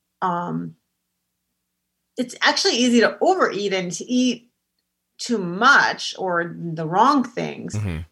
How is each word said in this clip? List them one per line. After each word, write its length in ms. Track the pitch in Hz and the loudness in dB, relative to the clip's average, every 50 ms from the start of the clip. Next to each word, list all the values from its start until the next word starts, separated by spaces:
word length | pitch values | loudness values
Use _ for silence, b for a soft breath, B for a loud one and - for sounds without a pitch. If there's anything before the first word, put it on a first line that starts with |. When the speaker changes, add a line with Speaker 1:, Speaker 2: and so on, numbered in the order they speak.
| _ _ _ _ | _ _ _ _
Speaker 1:
um, 540 | 190 180 175 175 175 170 165 165 175 165 160 _ _ _ _ _ _ _ _ _ _ _ _ _ _ _ _ _ _ _ _ _ _ _ _ _ _ _ _ - | -4 -2 -2 -4 -4 -6 -6 -6 -8 -8 -12 _ _ _ _ _ _ _ _ _ _ _ _ _ _ _ _ _ _ _ _ _ _ _ _ _ _ _ _ -8
it's 160 | 247 - - - | -8 -8 -4 0
actually 340 | - 233 233 - - - 277 | 0 2 2 2 0 0 2
easy 240 | 233 247 247 240 233 | 2 4 4 6 6
to 160 | 208 - - - | 4 4 2 2
overeat 500 | 262 330 381 359 262 160 - 196 202 190 | 2 2 4 4 2 0 0 -2 -2 -2
and 180 | 190 185 180 180 | -2 -2 -4 -4
to 120 | 165 - - | -8 -10 -6
eat 460 | - 247 247 254 247 - - - _ _ _ _ _ _ _ _ _ _ _ _ _ _ | -2 0 0 2 0 0 -4 -8 _ _ _ _ _ _ _ _ _ _ _ _ _ _
too 220 | - - - 240 202 | -12 -6 -4 -2 -2
much 760 | 180 170 175 196 233 269 269 196 117 226 - - - - - - | -2 -4 -2 2 4 6 6 6 4 2 0 -4 -8 -10 -8 -6
or 360 | 190 185 175 170 170 170 165 170 165 170 160 | -4 -4 -2 -2 -4 -4 -8 -10 -10 -8 -8
the 120 | 160 165 | -6 -6
wrong 380 | 156 175 196 240 277 294 277 233 | -2 2 4 4 4 4 2 0
things 500 | - - 170 160 147 143 - - - - | -2 -4 -8 -8 -8 -8 -10 -12 -8 -6
Speaker 2:
Mm-hmm. 240 | 107 104 95 82 78 80 - | -6 -4 -4 -4 -6 -8 -10